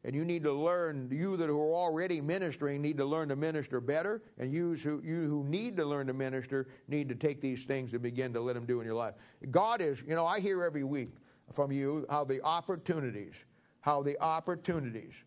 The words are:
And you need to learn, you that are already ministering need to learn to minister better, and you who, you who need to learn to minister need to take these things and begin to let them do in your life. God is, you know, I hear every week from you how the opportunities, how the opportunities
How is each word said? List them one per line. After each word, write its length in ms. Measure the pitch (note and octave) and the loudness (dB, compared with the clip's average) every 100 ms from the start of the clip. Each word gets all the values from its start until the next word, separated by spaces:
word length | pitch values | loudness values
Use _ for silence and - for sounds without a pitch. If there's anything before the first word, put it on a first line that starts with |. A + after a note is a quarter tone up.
And 120 | A#2 C#3 | -2 -2
you 80 | |
need 180 | E3+ F3 | 0 0
to 80 | D3+ | 2
learn, 560 | C#3+ E3 F3+ E3+ C#3+ B2+ | 2 2 2 0 -2 -4
you 240 | C#3 F#3+ F3+ | -2 0 0
that 120 | D#3+ | 2
are 80 | D3 | 4
already 640 | D3+ E3+ F3 D#3+ F#3 E3 | 2 2 2 2 0 0
ministering 640 | D3 F#3+ F3 B2+ C#3+ C#3+ | 0 0 0 -2 -2 0
need 140 | D3 D3 | 0 2
to 80 | |
learn 240 | C#3 D#3+ D3+ | 2 2 0
to 80 | C#3 | 0
minister 440 | D#3 D#3 - B2+ | 0 0 -2 -2
better, 420 | A#2+ D3+ F#3 A3 - - | 2 0 0 -4 -6 -6
and 140 | B2+ | -2
you 220 | D#3 F3 | 0 0
who, 260 | D#3+ D3 D3+ | 0 -2 -2
you 220 | D#3+ E3 D3+ | -2 0 0
who 180 | D3 | 0
need 320 | C#3+ F3 A#3+ F#3 | 0 0 0 0
to 80 | |
learn 220 | D3 C#3+ C3+ | 0 0 0
to 60 | |
minister 560 | C3 C3+ C3 B2+ C#3 C3 - - | 0 -2 -2 -2 -2 -2 -10 -4
need 200 | D3 C#3+ | -2 0
to 60 | |
take 260 | A#2+ D3+ C#3+ | 0 0 2
these 240 | C3+ B2+ | -2 -2
things 280 | - C3+ B2 | -2 -2 -2
and 100 | A#2 | -2
begin 300 | A#2+ A#2+ B2+ | -2 -2 -2
to 80 | A#2 | 0
let 140 | B2 | 0
them 120 | A#2+ A#2+ | -2 0
do 140 | B2 | 0
in 60 | A2+ | 0
your 100 | A2+ | -2
life. 180 | A2+ - - - C3 | -2 -6 -20 -12 2
God 300 | D#3+ G#3+ A#3 | 4 4 2
is, 220 | D#3+ C3 | 0 -2
you 120 | C#3 | -2
know, 120 | E3 E3 | 0 2
I 140 | G#3 | 2
hear 240 | G3 F#3 | 2 2
every 180 | F3 D3+ | 0 0
week 260 | C3+ C#3+ A#2+ - - - - | -2 -2 -4 -10 -20 -20 -8
from 180 | - C#3 | -2 0
you 360 | C#3 C#3 D3+ C3+ | 2 0 -2 0
how 140 | D3 | 0
the 180 | C#3 C3+ | 2 0
opportunities, 920 | D#3+ E3+ E3 F3 D#3+ D#3+ C3 G#2 F2+ - - _ _ _ | 2 0 0 -4 0 0 0 -4 -10 -14 -20 _ _ _
how 220 | - D3 | 0 2
the 160 | C#3+ C#3+ | 2 2
opportunities 920 | D#3+ D#3+ D#3+ E3+ F3 E3 B2+ A2+ - - | 2 2 0 -2 0 0 -2 -6 -12 -18